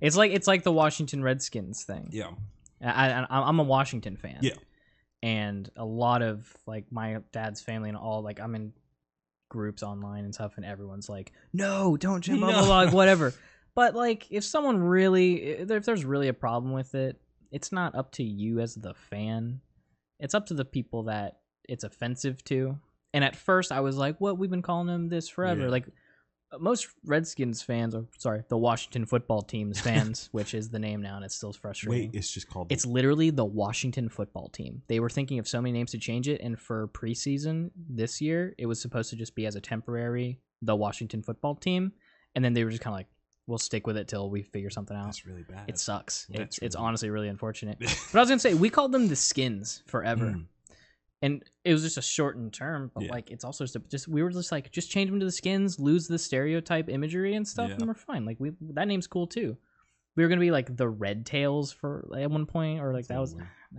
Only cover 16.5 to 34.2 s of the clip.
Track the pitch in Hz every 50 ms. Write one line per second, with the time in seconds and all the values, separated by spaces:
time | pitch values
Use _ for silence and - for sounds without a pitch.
16.5 | 117 120 123 131 131 131 131 - - 135 131 131 - - _ _ _ _ _ _
17.5 | - 139 - - - 185 180 160 - - 131 - - - 135 110 104 101 104 110
18.5 | 113 117 117 113 - 110 104 92 90 - - _ - 101 107 110 110 113 113 120
19.5 | 123 131 - _ _ _ _ _ _ _ _ _ _ _ 147 135 - 208 208 -
20.5 | 175 143 131 - - 131 117 - - 117 110 110 107 107 101 98 - _ _ _
21.5 | _ _ _ - 127 120 - 101 - _ 120 120 123 127 - 139 131 131 - -
22.5 | 139 131 131 131 139 143 - _ _ _ _ _ - 147 139 135 - - - -
23.5 | 185 185 180 - 139 135 135 139 135 139 139 143 156 170 196 202 196 180 190 190
24.5 | 180 180 175 - 175 170 175 175 175 175 170 170 175 170 160 - - - 180 185
25.5 | 175 151 135 127 123 127 123 - - _ _ _ _ _ _ _ _ _ _ _
26.5 | - 147 160 196 247 233 - - - _ - 165 147 156 165 160 - - 135 123
27.5 | 113 117 - - 120 117 117 113 113 113 113 117 - - - 123 107 107 113 -
28.5 | 123 117 117 120 117 113 - - - 127 113 - - 120 - - 113 107 98 -
29.5 | - 113 107 104 101 98 - 123 113 110 110 110 110 - - - - 110 104 -
30.5 | - 110 107 113 117 110 107 107 104 104 101 98 101 101 98 95 - - - 104
31.5 | 101 - - 107 98 - - 110 120 120 107 110 110 101 92 - - - - -
32.5 | - 95 87 85 135 135 - 123 120 127 127 135 147 151 160 160 151 135 117 104
33.5 | 101 104 101 101 113 - - 127 120 - 120 113 - -